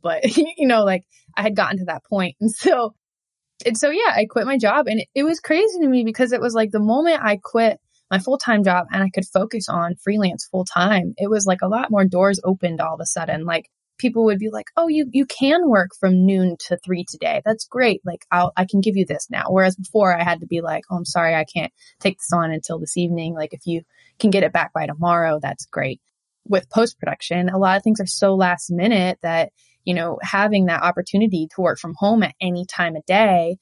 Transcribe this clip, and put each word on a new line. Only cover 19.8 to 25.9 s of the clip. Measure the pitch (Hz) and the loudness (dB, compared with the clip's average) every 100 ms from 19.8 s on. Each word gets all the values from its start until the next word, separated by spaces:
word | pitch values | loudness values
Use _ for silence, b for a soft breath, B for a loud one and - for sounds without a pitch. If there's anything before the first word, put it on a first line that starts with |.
| 185 220 196 170 | -2 2 2 2
I | |
had | 175 165 | 0 -2
to | 170 | -4
be | 170 | -6
like, | 165 156 - | -4 -6 -6
"Oh, | 180 | -8
I'm | 175 | -4
sorry, | 180 165 160 | -2 0 0
I | |
can't | 156 - 156 _ b b | -2 -4 -8 _ b b
take | 202 202 | -4 -4
this | - | -2
on | 175 165 | -2 0
until | 160 - 165 | -4 -6 -10
this | 156 - | -6 -4
evening. | 175 170 165 | -2 -2 -4
Like, | 165 156 | -6 -8
if | - - | -8 -6
you | 170 165 b b b | -6 -8 b b b
can | 220 | 0
get | 196 | 2
it | 165 | 2
back | 170 170 | 0 -2
by | 160 151 | -4 -6
tomorrow, | 151 175 170 165 151 | -4 0 2 0 -2
that's | 139 139 - | -4 -10 -10
great." | - 135 | -6 -6